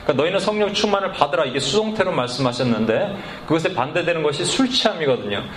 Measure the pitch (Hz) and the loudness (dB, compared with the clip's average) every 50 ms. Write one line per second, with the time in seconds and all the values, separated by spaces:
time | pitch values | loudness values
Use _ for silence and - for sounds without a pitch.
0 | - - 147 - 143 170 190 196 185 220 214 214 208 196 202 - - 214 196 196 | -2 0 2 2 2 2 0 0 0 0 0 0 0 0 0 0 0 2 2 0
1 | 190 185 185 - 170 151 - 175 156 131 120 139 135 - - 214 214 220 214 220 | 0 -2 0 2 2 2 2 2 0 0 0 -2 -2 0 0 0 0 0 0 0
2 | 190 185 175 143 123 120 - - 135 127 117 - 131 123 117 107 110 110 110 131 | 0 2 2 0 0 -2 -2 0 0 0 0 0 0 2 2 2 2 2 2 2
3 | 190 208 - - - - - - - - 151 165 160 180 - - 123 143 156 180 | 0 -2 -4 -8 -10 -12 -14 -14 -2 0 0 0 2 0 -2 -2 -2 -2 -2 -2
4 | 170 170 170 160 156 147 143 151 180 175 - - 269 240 - - - 226 202 170 | 0 0 0 0 0 0 0 0 -2 -2 0 2 0 2 0 2 0 0 0 2
5 | 156 139 127 113 104 104 101 101 - - - | 2 0 0 0 0 -4 -4 -4 -6 -8 -10